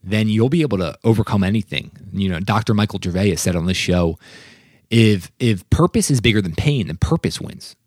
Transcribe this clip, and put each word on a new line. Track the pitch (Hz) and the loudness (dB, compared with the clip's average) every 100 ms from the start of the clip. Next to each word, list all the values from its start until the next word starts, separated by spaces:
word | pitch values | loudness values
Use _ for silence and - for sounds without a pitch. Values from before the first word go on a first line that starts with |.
then | 92 107 107 | -2 -2 0
you'll | 107 123 | 2 2
be | 170 | 2
able | 151 101 | 0 0
to | 85 - | -2 -2
overcome | 117 113 107 104 | 2 2 2 0
anything. | 95 110 98 65 - - 98 | 2 0 -2 -8 -10 -18 -12
You | 95 95 | -4 -4
know, | 90 | -4
Doctor | 95 107 113 | -2 -2 0
Michael | 104 104 95 | 0 0 -2
Gervais | 90 87 101 | -4 0 0
has | 90 | 0
said | - 87 | -2 -2
on | 85 | -2
this | 92 | -2
show, | - 90 85 82 - - - - _ _ _ | 0 2 0 -2 -14 -20 -20 -20 _ _ _
"If, | 113 110 101 - _ | 4 4 2 -4 _
if | 123 101 - | -2 -2 -2
purpose | - 175 233 196 | 0 2 0 0
is | 135 | 2
bigger | 113 107 | 2 2
than | 92 | 0
pain, | 80 - 143 82 | 0 -2 -2 -4
then | 80 | -4
purpose | - 165 98 - | -2 0 -2 -6
wins. | - - - - | -12 -14 -20 -20